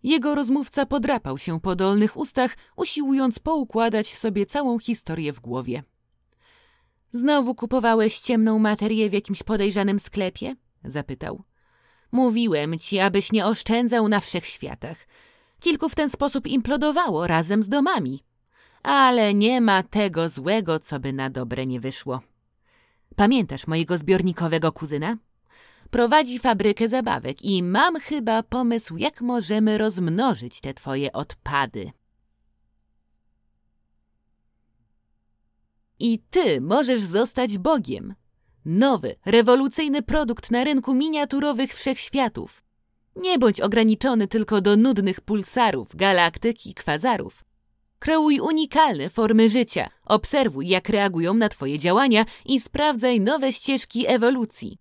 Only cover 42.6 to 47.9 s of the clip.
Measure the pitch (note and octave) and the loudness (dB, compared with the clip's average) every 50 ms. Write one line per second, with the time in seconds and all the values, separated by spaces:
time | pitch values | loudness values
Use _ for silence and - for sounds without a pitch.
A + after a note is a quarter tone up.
42.6 | _ _ _ _ _ _ _ _ _ _ _ - F#4 F#4 F4+ C4+ B3+ A3 G3 - | _ _ _ _ _ _ _ _ _ _ _ -6 -2 0 2 4 4 4 4 2
43.6 | - G#3 G#3 A#3 A3 A3 A3 G#3+ - C4+ B3 A3 G#3 - - A3+ G#3+ - A3 G3+ | 0 2 2 4 4 4 2 2 0 0 2 2 0 0 0 -2 0 0 0 2
44.6 | F#3 G3+ G#3 G#3+ A3+ C4+ B3 G3 G3 G3 F#3 - _ - G#3+ G#3 F#3 - - B3+ | 4 4 6 6 6 4 4 2 0 -2 -2 -4 _ -4 -4 -2 0 0 2 2
45.6 | A#3+ A3 D3+ C3 G#2+ - - D#3 F#3+ G3 F#3+ F3+ F3 E3 D#3+ - - A#3 A#3 - | 2 2 0 -2 -8 -10 -4 0 2 4 4 4 4 2 0 -2 -4 -4 -4 -4
46.6 | - - F#3 - - - D3+ D3+ D#3+ B3+ A#3 F#3+ - - - - _ _ _ _ | -10 -16 -16 -10 -4 -4 -2 0 0 0 0 -2 -4 -10 -14 -18 _ _ _ _
47.6 | _ _ _ _ _ _ | _ _ _ _ _ _